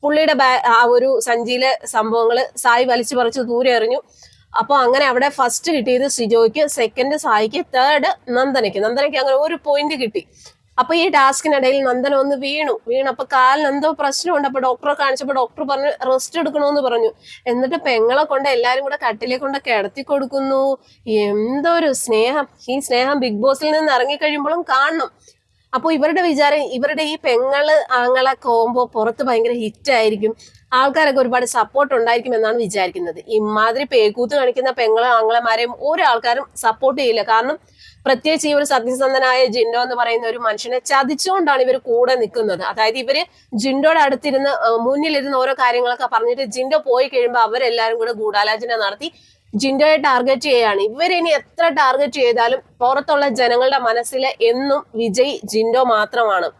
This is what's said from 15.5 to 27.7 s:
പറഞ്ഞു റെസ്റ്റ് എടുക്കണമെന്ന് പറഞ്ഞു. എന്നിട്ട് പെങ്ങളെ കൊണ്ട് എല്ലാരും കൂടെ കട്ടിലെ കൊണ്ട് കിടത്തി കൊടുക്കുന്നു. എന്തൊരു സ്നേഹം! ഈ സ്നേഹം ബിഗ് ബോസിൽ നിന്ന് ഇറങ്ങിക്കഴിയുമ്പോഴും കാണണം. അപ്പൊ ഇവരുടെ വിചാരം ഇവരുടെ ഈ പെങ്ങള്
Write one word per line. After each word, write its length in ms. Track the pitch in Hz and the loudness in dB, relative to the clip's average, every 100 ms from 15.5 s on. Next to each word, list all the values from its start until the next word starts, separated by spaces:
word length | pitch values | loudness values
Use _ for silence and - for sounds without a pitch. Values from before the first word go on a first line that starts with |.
| - 285 | -4 -4
പറഞ്ഞു 380 | 269 285 - 262 | -2 -2 -4 -2
റെസ്റ്റ് 340 | 262 - 330 | -2 -2 -4
എടുക്കണമെന്ന് 420 | 311 294 285 294 | -2 0 0 0
പറഞ്ഞു. 300 | 262 233 226 - - - - | 0 0 -2 -4 -20 -12 -4
എന്നിട്ട് 280 | 240 262 320 302 | -2 -2 -2 -2
പെങ്ങളെ 380 | 240 226 262 | 0 2 2
കൊണ്ട് 260 | 302 277 277 | 0 -2 0
എല്ലാരും 340 | 247 247 254 | 0 0 0
കൂടെ 140 | 277 294 254 | -4 -4 -4
കട്ടിലെ 300 | 214 240 254 | -4 -6 -4
കൊണ്ട് 200 | 277 277 277 | -4 -6 -2
കിടത്തി 340 | 226 196 - | -2 -2 -8
കൊടുക്കുന്നു. 760 | 262 277 277 277 269 269 269 269 _ _ - | -4 -2 -2 -4 -2 0 0 -2 _ _ -4
എന്തൊരു 840 | 220 208 208 220 269 311 339 330 | 0 0 0 -2 -2 0 0 0
സ്നേഹം! 540 | 254 - 220 233 294 277 _ - | -2 0 0 2 0 -4 _ -6
ഈ 100 | 262 | -6
സ്നേഹം 400 | 269 240 262 285 | -2 0 0 0
ബിഗ് 180 | 254 208 | -2 0
ബോസിൽ 340 | 254 269 302 | 0 0 0
നിന്ന് 200 | 311 311 | 0 2
ഇറങ്ങിക്കഴിയുമ്പോഴും 680 | 262 247 285 302 294 285 330 | 0 0 -2 -2 -2 -2 -4
കാണണം. 500 | 349 262 285 330 262 _ _ _ _ _ _ | -2 0 0 -2 -6 _ _ _ _ _ _
അപ്പൊ 140 | 254 294 | -4 -2
ഇവരുടെ 300 | 320 294 330 | 0 0 2
വിചാരം 400 | 349 285 285 302 262 | 0 2 2 2 -2
ഇവരുടെ 300 | 254 277 302 | -4 -4 -2
ഈ 120 | 311 302 | -4 -4
പെങ്ങള് 600 | 311 240 262 277 302 | 0 0 2 0 2